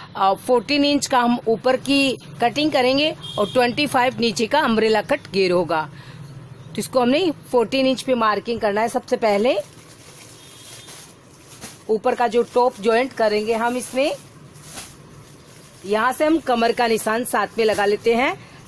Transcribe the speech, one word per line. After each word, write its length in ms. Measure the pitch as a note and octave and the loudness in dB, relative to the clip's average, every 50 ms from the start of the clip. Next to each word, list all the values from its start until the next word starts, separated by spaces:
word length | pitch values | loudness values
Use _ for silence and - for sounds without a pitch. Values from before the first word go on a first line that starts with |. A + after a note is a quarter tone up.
| - - - | -18 -14 -4
और 200 | - F#3+ F#3+ G3 | 0 2 2 2
fourteen 480 | F#3 - - B3+ A#3+ - - D4 D4 C#4+ | 0 0 2 2 2 2 0 0 2 2
inch 220 | C#4+ C#4+ C#4+ - | 2 2 0 0
का 120 | - C#4 B3 | 0 2 2
हम 200 | A#3+ A#3+ A#3+ A#3+ - A3 | 2 2 0 0 0 0
ऊपर 280 | A3+ A3+ - B3+ C4 | -2 2 2 0 0
की 400 | B3+ - B3+ C#4 C#4 C4+ C4+ A#3 - - - - - | 0 0 0 2 2 2 2 -2 -4 -10 -16 -4 -2
cutting 320 | A3+ A#3+ G#3 C#4+ D4+ D#4 | -2 0 0 0 0 2
करेंगे 420 | D4 C4+ B3 B3+ C4+ C#4 D4+ D#4 D#4+ - - - - - | 2 2 2 2 2 2 0 0 -2 -6 -12 -8 -4 -2
और 140 | G#3 G3 | -2 0
ट्वेंटी 340 | - B3+ B3 A#3+ A#3 - D4 | 2 2 2 2 0 0 -2
फ़ाइव 300 | C4+ - C4 A#3+ C4 A3+ G#3+ | 0 2 2 2 2 0 0
नीचे 260 | A#3 A#3 G3 - A3+ | -2 -2 0 -2 -2
का 140 | G#3+ - D4 | 0 2 2
umbrella 420 | D#4 B3 A3+ A3 A3 A3 G#3+ G#3 | 2 2 2 2 2 2 2 0
cut 280 | - - C#4+ D4+ - - | 0 0 -4 -4 -4 -4
gear 180 | - G3 F#3+ F3+ | -2 0 2 2
होगा। 320 | F3 F3+ F3 D3+ E3+ D#3 D3+ C#3 - - - - - - - - - - - - - - - - | 2 2 0 0 -2 -2 -4 -6 -10 -18 -20 -20 -20 -18 -18 -18 -18 -20 -20 -20 -20 -20 -20 -12
तो 100 | - - | -10 -8
इसको 220 | G3 - - B3+ | -8 -2 0 0
हमने 300 | A#3+ A#3+ C4+ D#4+ F#4+ E4 C#4 - - - | 2 2 2 2 0 -2 -2 -4 -6 -2
fourteen 340 | - A#3+ A3+ - C4 C4+ C4 | 0 0 0 0 0 0 0
inch 160 | C4 C4 - | 0 0 -2
पे 120 | - C4+ B3+ | -2 -2 0
marking 460 | A#3 A3 G#3+ G#3 G3+ F3+ A#3 A#3 G#3+ | 0 0 0 0 -2 -4 -4 -4 -2
करना 200 | A3+ G#3 G3+ G#3+ | -2 0 0 0
है। 80 | A3+ A#3 | -2 -2
सबसे 280 | - B3 - - B3+ | -2 -4 -4 -4 -2
पहले 400 | G#3 A#3 G#3+ G3+ F#3 A3 B3+ F4 B4+ - - - - - - - - - - - - - - - - - - - - - - - - - - - - - - - - - - - - - - - - - - - - - - | 0 2 2 2 2 2 2 0 0 -4 -8 -16 -20 -20 -20 -20 -20 -20 -20 -20 -20 -20 -20 -20 -20 -20 -20 -20 -20 -20 -20 -20 -20 -20 -20 -20 -20 -20 -20 -20 -20 -20 -20 -20 -20 -20 -20 -20 -18 -18 -18 -18 -12 -4 -4
ऊपर 260 | A3 G#3+ - B3+ A#3+ | -2 0 0 -2 0
का 140 | - A#3+ A#3 | 0 0 2
जो 140 | G#3 A#3+ A3+ - - | 2 0 0 2 2
top 260 | B3+ B3 B3+ - - | 2 2 2 0 0
joint 320 | F#3+ A3+ A3 A#3 C4 B3+ | 0 2 2 2 2 0
करेंगे 420 | - - A3+ G#3+ G#3 G#3+ G#3+ A3 A#3 | -2 0 0 2 2 0 0 -2 -2
हम 220 | A3 A#3 A#3+ B3 | 0 -2 -2 -2
इसमें, 380 | B3+ A3+ - - B3+ C#4 E4+ C#5+ - - - - - - - - - - - - - - - - - - - - - - - - - - - - - - - - - - | -4 -6 -4 -2 -2 -2 -2 -2 -6 -10 -18 -20 -20 -20 -20 -20 -20 -20 -18 -16 -16 -16 -18 -20 -20 -20 -20 -20 -20 -20 -20 -20 -20 -20 -20 -20 -20 -20 -20 -20 -14 -6
यहाँ 260 | F#3+ G#3 A3 A#3 B3+ | -2 0 0 0 0
से 120 | B3 - D#4 | 0 0 2
हम 140 | D#4 E4 D#4 | 2 2 2
कमर 340 | - - B3 A#3 A3+ A#3 | 2 0 0 2 2 2
का 140 | A3 - B3 | 2 2 0
निशान 380 | A3+ A3+ G#3+ - A3 A3 A#3 B3+ | 0 0 0 0 -2 -2 -2 -2
साथ 220 | - - A3+ G3+ G3 - A3 | -2 0 0 0 -2 -2 0
में 60 | A3+ | 0
लगा 200 | A3 G3+ G3+ G3+ | 2 2 2 2
लेते 300 | G3+ G#3 G3+ - A#3 A#3 | 0 0 2 2 2 2
हैं। 180 | A#3 C4 D#4+ G4 - - - - - - | 2 2 0 -2 -4 -10 -18 -20 -20 -20